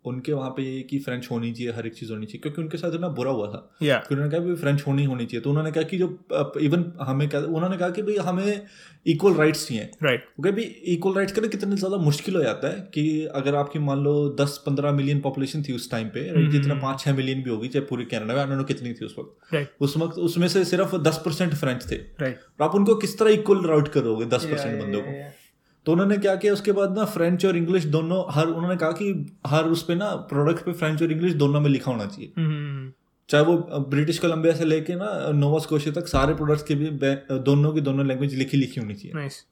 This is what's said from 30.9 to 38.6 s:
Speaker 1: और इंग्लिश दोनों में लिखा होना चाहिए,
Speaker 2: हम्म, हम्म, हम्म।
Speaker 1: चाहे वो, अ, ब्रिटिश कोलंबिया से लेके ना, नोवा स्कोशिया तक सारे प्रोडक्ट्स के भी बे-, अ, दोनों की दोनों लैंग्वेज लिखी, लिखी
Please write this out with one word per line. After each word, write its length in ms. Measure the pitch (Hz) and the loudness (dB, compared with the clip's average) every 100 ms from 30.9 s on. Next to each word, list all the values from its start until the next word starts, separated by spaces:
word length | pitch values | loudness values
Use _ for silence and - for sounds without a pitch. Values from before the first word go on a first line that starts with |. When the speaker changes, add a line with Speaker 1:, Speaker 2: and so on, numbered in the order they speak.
| 156 | 0
Speaker 1:
और 100 | 165 | 0
इंग्लिश 200 | 156 180 | 2 0
दोनों 280 | 151 143 147 | 4 4 4
में 100 | 147 | 4
लिखा 200 | 135 - | 2 0
होना 160 | 120 101 | -4 -4
चाहिए, 260 | - - - | -10 -12 -2
Speaker 2:
हम्म, 100 | 160 | -2
हम्म, 280 | 151 147 139 | -2 -6 -8
हम्म। 160 | 131 - _ _ _ | -12 -16 _ _ _
Speaker 1:
चाहे 160 | 147 | 4
वो, 120 | 156 170 | 4 2
अ, 220 | - 147 | 0 -6
ब्रिटिश 400 | 135 143 151 160 | -2 0 0 0
कोलंबिया 360 | 175 160 160 | 0 2 2
से 100 | 165 | 2
लेके 300 | 165 156 156 | 2 0 0
ना, 380 | 175 208 185 139 | -6 -4 -4 0
नोवा 260 | 147 143 156 | 2 4 2
स्कोशिया 420 | 151 151 156 151 | 2 -2 0 -4
तक 80 | 170 | -2
सारे 260 | 135 135 | 2 2
प्रोडक्ट्स 280 | 151 151 151 | 2 0 0
के 120 | - | 0
भी 160 | 143 156 | 0 0
बे-, 420 | 143 135 139 - | 0 0 -2 -2
अ, 20 | |
दोनों 380 | 135 131 143 151 | -2 4 4 4
की 80 | 156 | 2
दोनों 260 | 139 135 139 | 0 0 0
लैंग्वेज 280 | 131 143 | 0 -2
लिखी, 220 | 131 135 | -2 0
लिखी 240 | 139 | 2